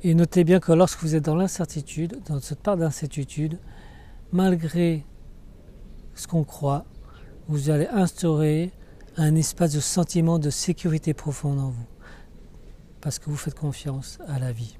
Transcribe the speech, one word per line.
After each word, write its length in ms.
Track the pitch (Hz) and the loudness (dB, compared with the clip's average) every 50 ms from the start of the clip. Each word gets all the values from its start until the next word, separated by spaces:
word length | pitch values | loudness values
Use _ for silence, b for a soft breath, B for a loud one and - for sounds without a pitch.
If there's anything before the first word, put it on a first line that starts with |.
| - | 4
Et 100 | 180 165 | 6 6
notez 300 | 165 170 165 - 185 175 | 6 6 6 6 4 6
bien 140 | 156 185 190 | 8 6 6
que 140 | - - 165 | 6 6 6
lorsque 280 | 160 185 175 - - | 6 6 4 4 -2
vous 140 | 175 160 151 | -2 0 0
êtes 100 | 160 147 | 2 2
dans 120 | 160 156 | 2 2
l'incertitude, 800 | 165 190 190 - - 180 151 - 156 143 - - 151 160 170 208 269 190 | 2 2 0 0 -4 -6 -6 -6 -8 -10 -8 -6 -6 -6 -6 -6 -10 -8
dans 140 | - 156 139 | -6 -6 -6
cette 180 | 131 - 147 - | -4 -6 -10 -4
part 180 | - 208 202 | -2 0 0
d'incertitude, 800 | 180 165 160 143 - - 143 - - 139 - - 147 147 156 160 180 B B B B B B B B B B B B B - - | 2 0 0 -2 -2 -6 -8 -6 -6 -8 -6 -4 -4 -4 -4 -4 -6 B B B B B B B B B B B B B -2 0
malgré 760 | 175 185 190 180 170 165 156 139 175 175 170 165 156 143 - - - - - - - - - - - - - - - - - - - - - - | 2 4 4 4 2 0 -2 0 2 2 2 2 0 -4 -10 -18 -18 -18 -18 -18 -18 -20 -20 -20 -20 -20 -20 -20 -20 -18 -18 -18 -16 -16 -18 -14
ce 100 | - - | -14 -12
qu'on 180 | - - 165 151 | -2 0 0 0
croit, 400 | - - - 143 139 139 143 - - - - B B B B B B B B - - | 0 -4 -4 -2 0 0 0 -4 -8 -18 -20 B B B B B B B B -6 -4
vous 220 | 151 147 135 147 | -2 -2 2 2
allez 160 | 156 147 160 | 2 2 2
instaurer 840 | - - 208 185 165 - - - 170 156 151 156 151 151 156 170 185 - B B B B B B B - | 2 2 2 2 2 0 0 0 2 2 4 4 2 2 2 0 -2 -6 B B B B B B B -2
un 200 | - 160 151 156 | 2 2 4 6
espace 360 | 160 156 - - - 175 165 147 | 4 4 2 0 0 0 2 2
de 80 | 151 | 0
sentiment 580 | 139 - - 185 170 - - 175 165 165 170 170 | -2 0 0 0 0 2 2 2 4 4 4 2
de 120 | 151 147 | 2 0
sécurité 640 | 135 - - - 175 - - 185 156 160 - - 151 | -2 -2 -2 -2 -2 0 0 0 0 0 0 -2 -2
profonde 460 | - - 151 139 - - 143 143 139 | -2 -2 -6 -6 -4 -2 -2 0 0
en 80 | 135 135 | 0 -2
vous, 180 | 127 117 117 - - B B B B B B B B - - - - - - - - - - - - - | -4 -6 -8 -12 -14 B B B B B B B B -20 -20 -20 -20 -20 -20 -20 -20 -20 -20 -20 -20 -8
parce 180 | - 151 131 - | -8 -6 -6 -6
que 100 | - - | -6 -6
vous 60 | 147 | -6
faites 220 | 143 - 160 139 - | -6 -6 -8 -8 -4
confiance 600 | - 147 131 - - 147 135 135 131 - - - 359 | -4 -4 -4 -4 -6 -6 -6 -6 -8 -10 -14 -14 -10
à 140 | 190 143 131 | -6 -4 -4
la 100 | 127 127 | -2 -4
vie. 260 | 120 113 120 107 - - | -4 -6 -8 -10 -10 -16